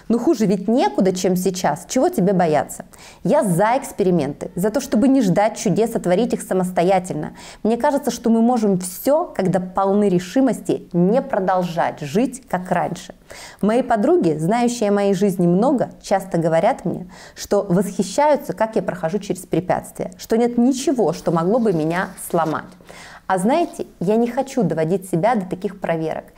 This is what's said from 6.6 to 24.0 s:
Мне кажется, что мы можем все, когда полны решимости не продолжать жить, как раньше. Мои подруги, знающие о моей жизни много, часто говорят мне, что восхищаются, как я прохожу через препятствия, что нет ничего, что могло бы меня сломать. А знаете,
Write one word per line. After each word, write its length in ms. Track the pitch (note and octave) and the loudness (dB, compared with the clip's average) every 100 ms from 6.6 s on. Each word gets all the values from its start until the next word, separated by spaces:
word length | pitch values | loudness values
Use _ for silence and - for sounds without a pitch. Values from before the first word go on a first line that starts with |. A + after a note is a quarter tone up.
| F#3 F#3 F3 F#3+ F3+ D3 D3+ - - - | 0 0 2 2 0 -6 -8 -12 -20 -4
Мне 140 | G#3 A#3 | -2 0
кажется, 340 | D4 C#4 C#4 | 2 0 -2
что 180 | - A#3+ | -2 2
мы 120 | A3+ | 4
можем 380 | A3+ B3 G#3+ F#3 | 4 2 2 0
все, 520 | - - - D4+ F4 | -2 -4 0 2 0
когда 260 | - F#3 F3+ | -2 0 0
полны 500 | F3+ - G3 G3+ G#3 | -2 -2 2 2 4
решимости 800 | F3+ - C4+ C4 - - - - | 2 0 2 2 0 -2 -4 -2
не 300 | F3 F3+ B3 | 2 2 2
продолжать 800 | C4+ G#3+ F#3+ F#3 F3 E3 C#3 B2+ | 0 -2 0 0 0 -2 -2 -4
жить, 420 | D3 E3 C4 - - | -4 0 -2 -4 -6
как 200 | F3+ F3+ | -6 -2
раньше. 420 | F3 D3+ F3 - - - - - - | -2 -2 -6 -12 -20 -20 -20 -20 -2
Мои 200 | F#3+ A#3 | 0 2
подруги, 560 | C4 A3+ B3 F4 F#3+ D3+ | 2 2 4 4 2 0
знающие 520 | D#3+ A#3 A#3+ A#3+ G#3 | 0 2 0 0 0
о 40 | |
моей 200 | G3+ G3+ | 2 2
жизни 340 | F#3+ G3+ F#3 F3 | 2 2 2 2
много, 440 | F3 B3 C4 E3+ - | 4 2 2 -2 -6
часто 360 | - G3 F#3+ E3+ | -2 -2 0 -2
говорят 460 | B3+ E3 G3 B3+ | 0 2 2 0
мне, 240 | F3+ D#3+ F3+ - - - | -4 -6 -10 -18 -20 -16
что 300 | - G3+ G3+ | -2 0 2
восхищаются, 840 | F3+ G#3 - G3 - D4 C#4 - | 0 0 -2 -4 0 2 2 -2
как 220 | E3 A3 A3 | -4 -2 -2
я 60 | |
прохожу 380 | F#3 E3 D#3+ G3 | -4 -4 -4 -4
через 220 | - F3+ - | -4 -8 -4
препятствия, 640 | D#3+ F3+ - - - - - | -2 0 -2 -4 -10 -10 -10
что 200 | - A3+ | -4 0
нет 200 | A#3+ A#3+ | 2 2
ничего, 560 | A#3+ C#4+ - B3 E3+ | 2 2 0 0 0
что 180 | F3 - | -2 -2
могло 280 | E3 E3 A#3+ | 0 2 2
бы 120 | A3 | 2
меня 380 | E3+ D#3 E3+ F#3+ - - | 0 0 -2 -4 -8 -4
сломать. 360 | F3 D#3+ C#3+ - - - - - - - | -2 0 -4 -8 -18 -20 -20 -20 -14 -4
А 40 | F#3+ | 0
знаете, 500 | G3 D4+ E4+ - - - | 2 2 0 -6 -12 -6